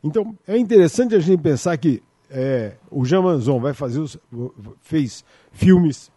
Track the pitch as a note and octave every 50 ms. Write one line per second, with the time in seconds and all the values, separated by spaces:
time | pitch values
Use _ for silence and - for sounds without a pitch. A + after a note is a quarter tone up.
0 | - D3+ D3+ A3+ G3+ A3 A3 - _ - G3+ A#3 B3 G3 A#3+ G#3 F3+ D#3 - -
1 | B3+ A#3+ A3 G3+ D3+ F3 F#3+ F3+ D3 E3 C#3+ A#2+ - F3+ E3+ C#3+ A2+ D#3+ C3 -
2 | _ _ _ _ _ _ C#3 C3 C3 C#3 C3+ B2 A2+ G#2 F#2+ _ _ - - C#3+
3 | B2+ B2+ E3 F#3+ F#3 F#3 F3 C#3 A2 B2 C#3 B2 A#2 C#3+ C#3 - D3 B2+ A#2+ D3
4 | D#3 C#3 - - _ _ A#2+ A#2 A#2+ B2+ - - G2+ A2+ - _ _ _ D#3 D#3+
5 | C#3+ A#2 - - _ _ _ _ _ _ _ - - F#3 F#3 F3+ F3 D#3 B2+ -
6 | - _ _